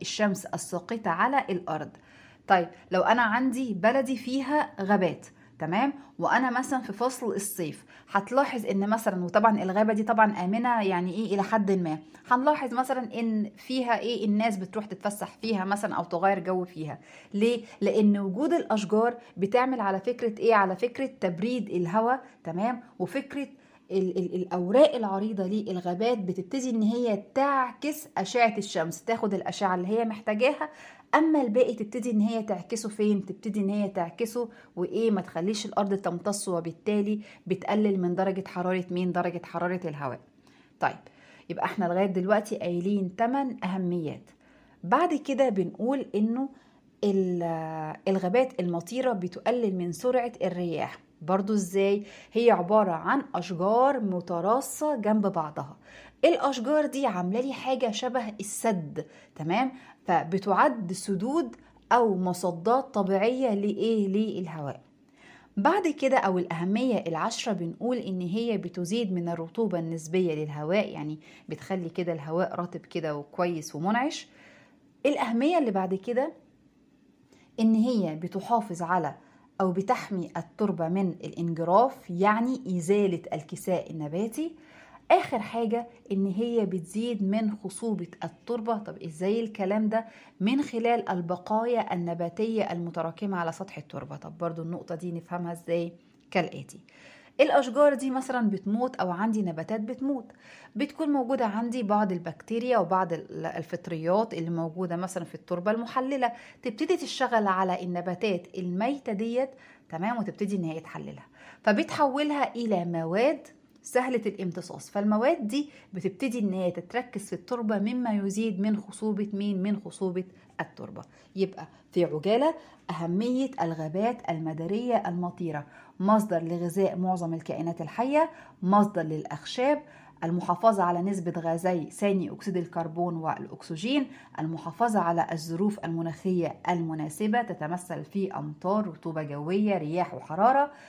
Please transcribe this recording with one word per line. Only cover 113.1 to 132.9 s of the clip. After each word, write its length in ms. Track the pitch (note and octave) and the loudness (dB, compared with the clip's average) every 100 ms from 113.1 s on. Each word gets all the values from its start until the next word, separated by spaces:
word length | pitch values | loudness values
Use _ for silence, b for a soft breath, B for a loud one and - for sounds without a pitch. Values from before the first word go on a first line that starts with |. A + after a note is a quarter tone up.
| F#3 C4 D#4+ - - _ _ - | 2 2 2 -4 -20 _ _ -2
سهلة 360 | B3 B3+ A#3+ G#3+ | 0 2 0 -2
الامتصاص. 640 | G3 F#3+ E3+ E3 - - | -4 -4 -6 -10 -12 -8
فالمواد 580 | G3+ G#3 G#3+ B3+ E4+ G#3+ | -2 2 2 4 2 0
دي 220 | C4+ D4 B B | -2 -4 B B
بتبتدي 460 | F#3 F#3 - C4+ A#3+ | -6 -6 -4 -4 -2
إن 140 | G#3 | -2
هي 180 | F#3 F3+ | 0 -2
تتركز 500 | F3 F3 A#3 B3 G3+ G#3 | -2 -6 -6 -6 -8 -8
في 60 | |
التربة، 460 | F3 - B3 A3 G#3 | -10 -6 -4 0 0
مما 340 | G3+ B3 A#3+ | 0 -2 0
يزيد 480 | G#3 G3 G3 A3+ F3+ | 0 0 -2 -2 0
من 160 | G#3 G#3 | 0 0
خصوبة 520 | - - G#3+ G3+ G#3 | -4 -6 -4 -2 -2
مين؟ 300 | G3 G3+ F#3+ | -4 -2 -2
من 180 | G3 G3+ F3 | 0 -2 -6
خصوبة 400 | - F#3+ F3+ F#3 - B B | -6 -4 -4 -6 -12 B B
التربة. 420 | F3 - - - - b b F#3+ | -10 -10 -14 -14 -16 b b -2
يبقى 300 | F#3+ - D#3+ B B | -2 -4 -16 B B
في 120 | - E3+ | 0 2
عجالة، 500 | D3+ F#3 A3+ D4 D#4+ B B - | 2 2 4 4 0 B B -10
أهمية 600 | E3 E3+ F3+ A#3+ B3+ C4+ - | -6 -2 0 0 0 -2 -2
الغابات 680 | E3+ D#3+ D#3 E3+ A3+ A#3+ - | -2 -2 -4 0 0 -2 -4
المدارية 720 | E3 D#3+ D#3 E3 G#3 B3 A3+ G3 | -4 -4 -6 -4 -2 0 0 0
المطيرة، 580 | F3 F3 F3+ E3+ D3+ D3 B B B | -4 -4 -4 -6 -6 -8 B B B
مصدر 420 | F#3+ A3 G#3 E3+ | 4 6 4 0
لغذاء 540 | E3 E3+ F3 E3+ F#3+ F3 | 0 -2 -2 0 0 0
معظم 380 | F#3 F#3 E3+ E3 | -2 0 -2 -6
الكائنات 460 | D#3+ - E3 E3 | -6 -6 -4 -6
الحية، 500 | D#3 - B3 D4 D#4+ B B B | -8 -4 0 2 2 B B B
مصدر 400 | F3+ G3+ G3+ F3 | 4 6 6 2
للأخشاب، 800 | D#3+ D#3 - D3 - - C4 D4 - B B B E3+ | -2 -4 -8 -10 -10 0 2 2 -2 B B B -2
المحافظة 580 | F3 - F3 A3+ G3+ | -2 0 4 4 4
على 200 | F3 F3 | 2 2
نسبة 380 | F#3 G3 F3 E3+ | 0 -2 -4 -4
غازي 500 | E3 E3 F3+ F3+ D3 | -2 0 0 0 -2
ثاني 400 | - G3+ G3 E3+ | -2 0 2 0
أكسيد 260 | - - F3+ | -6 -4 -4
الكربون 600 | E3+ F3 E3 | -2 -4 -6